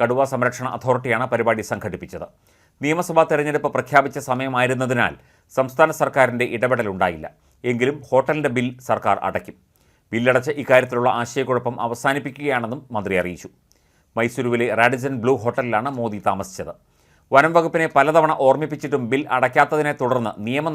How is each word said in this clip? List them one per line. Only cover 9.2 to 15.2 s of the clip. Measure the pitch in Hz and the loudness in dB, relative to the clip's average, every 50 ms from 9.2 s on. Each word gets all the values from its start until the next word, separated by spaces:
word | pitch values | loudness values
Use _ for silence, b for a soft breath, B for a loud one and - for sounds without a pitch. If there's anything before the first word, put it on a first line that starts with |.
| - 95 | 0 -4
അടയ്ക്കും. | 92 - - - - _ _ _ _ _ _ _ _ _ _ _ | -4 -6 -6 -8 -12 _ _ _ _ _ _ _ _ _ _ _
ബില്ലടച്ച് | 107 113 120 127 123 127 123 151 147 147 | -4 0 2 2 2 2 0 -2 -4 -6
ഇക്കാര്യത്തിലുള്ള | 131 131 131 127 123 123 127 120 123 127 101 117 117 | 0 4 4 4 4 4 0 0 2 2 0 0 -2
ആശയക്കുഴപ്പം | - - 139 131 123 127 120 120 120 127 - 117 117 | -4 -4 -4 -2 0 -2 -2 -2 -4 -4 -4 -6 -6
അവസാനിപ്പിക്കുകയാണെന്നും | 120 - - 139 135 147 131 143 123 - 147 143 131 123 117 107 120 156 151 - 120 | -6 -2 -2 0 0 0 -4 -6 -10 -6 -4 -2 -2 -2 -2 -4 -6 -10 -10 -8 -8
മന്ത്രി | 107 95 95 95 90 | -6 -4 0 0 0
അറിയിച്ചു. | 87 90 90 - - - - _ _ _ _ _ _ _ _ _ _ _ _ | 0 -2 -6 -10 -14 -18 -20 _ _ _ _ _ _ _ _ _ _ _ _
മൈസൂരുവിലെ | 113 117 120 - 135 127 120 120 117 120 117 107 107 | -2 -2 -2 -2 -2 -2 -2 0 0 0 0 2 4
റാഡിസൺ | 117 123 131 120 123 139 135 120 | 4 4 2 0 -2 -6 -4 -2